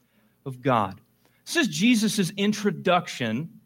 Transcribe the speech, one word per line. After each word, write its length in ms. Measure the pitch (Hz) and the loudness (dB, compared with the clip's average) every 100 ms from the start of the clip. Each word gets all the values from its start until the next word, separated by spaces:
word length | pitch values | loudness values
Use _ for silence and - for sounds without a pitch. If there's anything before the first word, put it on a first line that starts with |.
| _ _ _ _ | _ _ _ _
of 180 | - 127 | -14 -6
God." 380 | 127 120 98 98 _ _ _ _ | 2 2 2 -4 _ _ _ _
This 120 | - 330 | -6 0
is 120 | 262 | 0
Jesus' 600 | 151 220 240 214 - 180 - | 2 2 4 2 0 -2 0
introduction, 1120 | 202 208 208 151 156 175 175 - 117 110 170 - | -2 0 -2 -2 0 0 0 -6 -4 -4 -6 -14